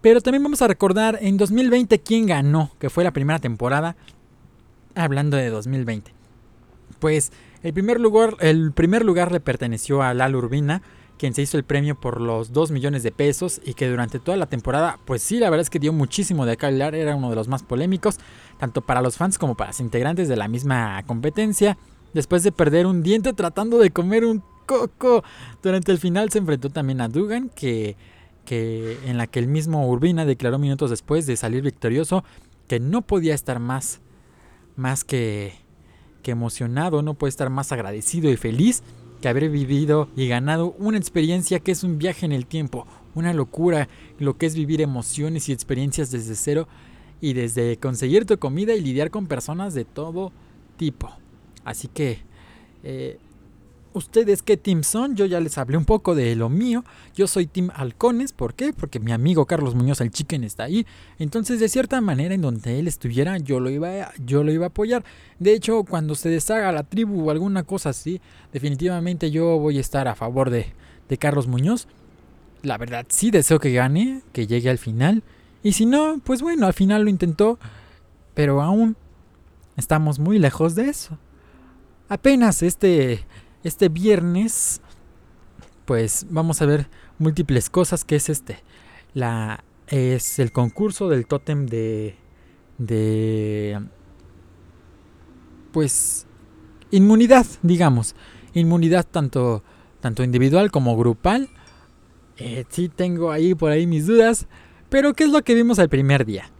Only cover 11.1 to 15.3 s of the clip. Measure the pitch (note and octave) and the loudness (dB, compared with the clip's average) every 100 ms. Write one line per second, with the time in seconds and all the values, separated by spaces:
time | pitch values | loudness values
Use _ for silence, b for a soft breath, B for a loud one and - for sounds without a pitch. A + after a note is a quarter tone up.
11.1 | - C#3+ A#2+ C#3+ D#3 C3+ C#3+ C#3+ C#3+ B2+ | -6 -4 -2 -2 -2 0 0 0 -4 -6
12.1 | A#2 A#2 A2+ A2+ C3 D#3 C#3+ C#3 C#3+ A#2 | -4 -2 -2 -2 0 0 0 -2 -2 -4
13.1 | - D3 C3+ F3+ - - B2+ B2+ B2 A#2 | 0 0 0 -4 -6 -10 -4 -2 -2 -4
14.1 | B2 D#3 G3 D#3 B2+ A#2+ C3+ E3 - - | -6 -4 -2 -2 -4 -2 0 -2 -4 -6
15.1 | B2+ - | -6 -2